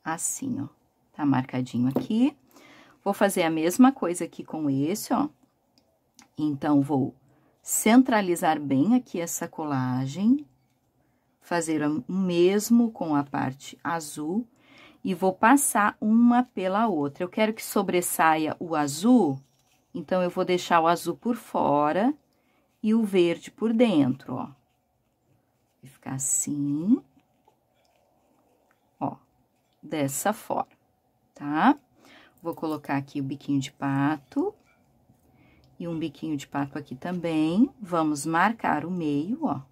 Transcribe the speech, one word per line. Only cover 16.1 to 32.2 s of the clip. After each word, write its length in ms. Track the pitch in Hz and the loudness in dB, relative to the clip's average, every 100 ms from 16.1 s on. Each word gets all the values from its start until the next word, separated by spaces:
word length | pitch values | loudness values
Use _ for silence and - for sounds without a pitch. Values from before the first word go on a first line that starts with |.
| 226 240 240 | 4 6 4
pela 460 | 247 - 185 196 226 | 0 -4 -2 0 0
outra. 340 | 160 143 139 | 0 -4 -4
Eu 60 | 180 | -6
quero 240 | - 220 | 0 -2
que 120 | 220 | -2
sobressaia 920 | - 214 190 180 175 - 160 156 156 - | -4 -2 0 0 -2 2 4 4 0 -4
o 160 | 170 | -4
azul, 680 | 160 147 147 220 254 165 135 _ _ _ _ _ | -2 -2 0 4 6 4 0 _ _ _ _ _
então, 280 | 175 151 185 | -14 -2 0
eu 80 | 180 | 0
vou 140 | 185 | -2
deixar 360 | 185 180 - 170 | 0 -2 2 2
o 60 | 165 | 4
azul 300 | 170 170 165 | 2 -2 -6
por 200 | 233 233 | -6 -6
fora 800 | - - 147 143 147 170 240 302 _ _ _ _ _ _ | -6 -2 0 2 2 2 0 -2 _ _ _ _ _ _
e 120 | 214 | 0
o 100 | 226 | 2
verde 460 | 208 185 170 170 - | 2 2 2 0 -8
por 220 | - 220 | -6 -2
dentro, 640 | 226 240 160 131 135 - | 2 4 4 2 -2 -8
ó. 120 | 127 - - _ _ _ _ _ _ _ _ _ _ _ _ | -10 -10 -16 _ _ _ _ _ _ _ _ _ _ _ _
Vai 80 | 131 | -20
ficar 240 | _ - | _ -10
assim, 880 | 135 - - - 147 143 143 180 262 - _ _ _ _ _ _ _ _ _ _ _ _ _ _ _ _ _ _ _ | -6 -2 -2 -2 -2 -2 0 2 2 2 _ _ _ _ _ _ _ _ _ _ _ _ _ _ _ _ _ _ _
ó, 160 | 147 - _ _ _ _ _ _ | -8 -8 _ _ _ _ _ _
dessa 500 | 151 156 139 139 196 | -10 -4 -2 -2 -2
forma, 380 | 214 - - - _ _ _ _ _ _ | -4 -6 -6 -6 _ _ _ _ _ _
tá? 420 | - 143 151 214 302 _ _ - - | -12 -6 2 4 2 _ _ -20 -20